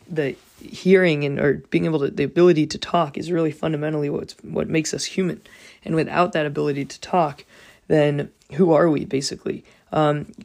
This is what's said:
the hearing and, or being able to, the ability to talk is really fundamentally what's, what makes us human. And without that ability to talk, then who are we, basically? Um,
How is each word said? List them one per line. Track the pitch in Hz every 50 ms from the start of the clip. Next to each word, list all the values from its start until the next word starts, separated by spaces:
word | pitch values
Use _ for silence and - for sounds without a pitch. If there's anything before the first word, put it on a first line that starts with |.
| _ -
the | 175 156 147 131 - - _ _ _ -
hearing | - - - - - 185 190 185 185 175 156 147 143
and, | 139 143 -
or | 151 143 - 151 - -
being | - 165 170
able | 165 156 156
to, | 139 -
the | - - 143
ability | 131 - 175 175 180 165 151 151
to | 151 -
talk | - - - - 175 165 147 139
is | 156 156 160
really | 180 170 165 156
fundamentally | 147 - - 160 156 147 151 156 156 151 147 143
what's, | 151 - - - - _
what | - - - - - -
makes | - 160 156 - -
us | - -
human. | - - - 190 170 - - _ - - - - - - _ -
And | - 165
without | 160 147 - - 165 180 175
that | - 165 151
ability | 147 143 151 147 147 139 139 135
to | 135 - -
talk, | - - - 180 165 147 143 - - _ - - - - - _ _
then | - 160 156 147 147 143 143 143 - _ _ _ - -
who | 143 190 170
are | 160 147 170 175
we, | 151 - -
basically? | - - 135 - - - - - - - - - _ _ _ _ -
Um, | - 156 151 151 151 147 - - - -